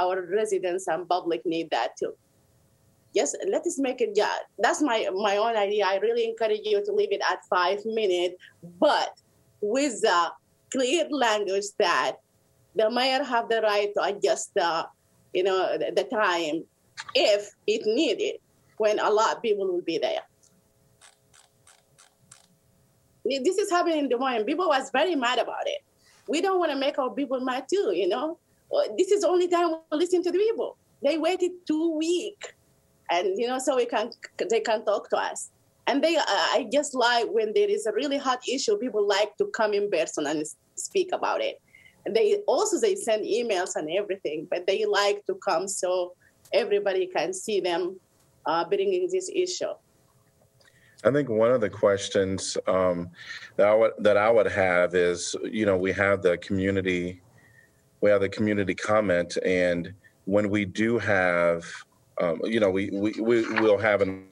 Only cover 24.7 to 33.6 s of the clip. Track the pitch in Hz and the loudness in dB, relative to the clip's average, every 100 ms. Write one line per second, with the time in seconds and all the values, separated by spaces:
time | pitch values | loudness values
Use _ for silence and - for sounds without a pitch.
24.7 | 269 269 254 359 302 240 233 - - - | 0 0 0 2 2 0 0 -2 -4 -6
25.7 | - _ _ _ _ - 302 381 370 330 | -8 _ _ _ _ -4 -2 0 0 0
26.7 | 277 277 285 254 - 262 254 254 254 277 | 0 -2 -2 -4 -2 -4 -2 -2 -4 -2
27.7 | 381 370 170 185 247 311 339 _ _ - | 0 0 0 0 -2 -4 -8 _ _ -4
28.7 | - - - 370 403 330 359 349 339 349 | -2 -2 0 2 4 4 2 2 2 2
29.7 | 320 - 302 359 359 349 359 440 330 196 | -2 -4 -2 2 2 2 0 0 0 -4
30.7 | - _ - 277 320 320 370 359 359 - | -8 _ -4 -2 0 0 0 -2 -4 -4
31.7 | 311 330 311 320 359 415 - - - _ | -2 0 -2 -2 -2 -4 -12 -18 -20 _
32.7 | _ _ _ - 170 185 196 240 262 | _ _ _ -4 -2 0 -2 -2 -2